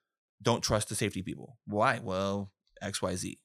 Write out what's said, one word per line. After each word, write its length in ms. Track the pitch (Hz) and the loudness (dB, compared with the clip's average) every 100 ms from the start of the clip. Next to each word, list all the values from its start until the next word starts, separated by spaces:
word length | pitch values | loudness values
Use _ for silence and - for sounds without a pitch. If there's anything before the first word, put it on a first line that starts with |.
| _ _ _ - | _ _ _ -2
don't 200 | 117 117 | 2 4
trust 280 | - 110 - | 4 2 0
the 60 | 107 | -2
safety 260 | 107 95 | -2 -2
people." 340 | 90 - - - - | -6 -8 -12 -14 -4
"Why?" 340 | 104 123 120 | 2 4 2
"Well, 500 | 110 92 98 101 98 _ _ - | 0 0 0 -2 -4 _ _ -10
X, 200 | 98 98 | -6 -2
Y, 140 | 92 90 | -2 -2
Z. 240 | 98 - | -4 -10